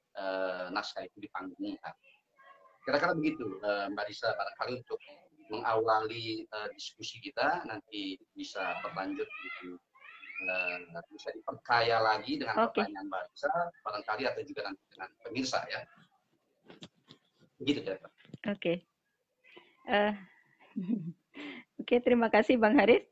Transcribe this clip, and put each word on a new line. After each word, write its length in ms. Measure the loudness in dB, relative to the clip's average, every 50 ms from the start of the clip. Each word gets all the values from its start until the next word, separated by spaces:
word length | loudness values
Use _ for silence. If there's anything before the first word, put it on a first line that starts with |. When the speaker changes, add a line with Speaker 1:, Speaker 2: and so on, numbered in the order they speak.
| _ _ _
Speaker 1:
eh, 500 | -6 -4 -2 -2 0 0 -2 -2 -4 -4 -4 -4
naskah 320 | -4 -4 -4 -8 -10 -10
itu 160 | -10 _ -16
dipanggungkan. 720 | -16 -10 -10 -8 -8 -8 -8 -8 -6 -6 -6 -8 -10 -12 -14 _ _ _ _ _ _ _ _ _ -20 -20 -20 -20 -20 -20 _ _ -4
Kira-kira 300 | 0 2 2 4 2 2
begitu, 480 | 2 2 0 0 0 -4 -6 -6 -4
eh, 260 | 0 0 0 0 0 -2 -2
Mbak 120 | -4 -4 -4
Risa, 240 | -6 -2 0 0 0
barangkali 400 | 0 -2 -6 -4 -6 -6 -4 -4 -6
untuk 200 | -6 -6 -8 -8 -8 -10 -20 -20 _ _ _ _ -12 -8 -8
mengawali, 880 | -4 0 2 2 4 4 6 4 4 4 0 -4 -4 -4 -4 -4 -6
eh, 280 | -6 -8 -8 -6 -6 -6 -8
diskusi 480 | -10 -14 -14 -12 _ -12 -12 -12 -10
kita, 480 | -12 -8 -2 0 2 2 2 0 -2 -6
nanti 480 | -8 -10 -10 _ -8 -6 -6 -6 -6 -8 -12 _ _
bisa 480 | -12 -12 -8 -6 -4 -2 -2 -2 -4
berlanjut 480 | -4 -6 -4 -4 -4 -4 -2 -4 -6 -6
gitu. 480 | -6 -12 -10 -10 -10 -10 -10 -12 -14 -14 _ _ _ -20 -20 -20 -20 -18 -18 -12 -10 -6 -4
Eh, 340 | -4 -2 -2 -2 -4 -4 -6 -10 -10 -12 -12 -12 _ -18
bisa 160 | -12 -10 -10
diperkaya 720 | -10 -8 -8 -10 -10 -10 _ 2 4 4 6 4 4 4
lagi 400 | 6 4 4 2 0 -4 -4 -2
dengan 240 | -2 0 2 2 2
Speaker 2:
Oke. 140 | 4 4 0
Speaker 1:
pertanyaan 260 | 0 0 -2 -8 -8
Mbak 160 | -6 -6 -6 -6 -8
Risa, 240 | _ -4 -2 0 2 2 0 -2 -4 _ -10
barangkali 380 | -6 -6 -6 -2 -2 -2 0 0
atau 160 | -2 -2 -2 -6
juga 180 | -8 -6 -6 -6
nanti 180 | -6 -6 -8 _ _
dengan 200 | _ -14 -14 -14 _ _
pemirsa 400 | -12 -6 -4 -2 -2 0 -2 -2 -2 -2
ya. 120 | -6 -8 -8 _ -18 -20 -20 _ _ _ _ _ _ _ _ _ _ _ _ -20 -20 -20 -20 -20 _ _ _ _ -20 _ _ _ _ _ _ _ _ _
Begitu 180 | 0 0 0 0 0
kira-kira. 260 | -4 -6 -6 -8 -20 _ _ -20 -20 -16 -8 -6 -6
Speaker 2:
Oke. 240 | -6 -2 0 0 0 0 -2 _ _ _ _ _ _ _ _ _ _ _ _ -20 -20 -20 -20 _ _ _ _
Eh, 260 | 0 2 4 4 4 2 -2 -8 -18 _ _ _ _ _ _ -20 -10 -8
<laughs> 420 | -8 -2 -2 -2 -2 -2 -8 -10 _ _ _ _ -14 -12 -12 -12 -14 -16 _ _ -12
oke, 160 | 0 2 2 4 6
terima 300 | 6 4 6 4 6 6
kasih 240 | 6 8 8 6 6
Bang 160 | 6 8 8
Haris. 300 | 8 10 10 8 8 8 _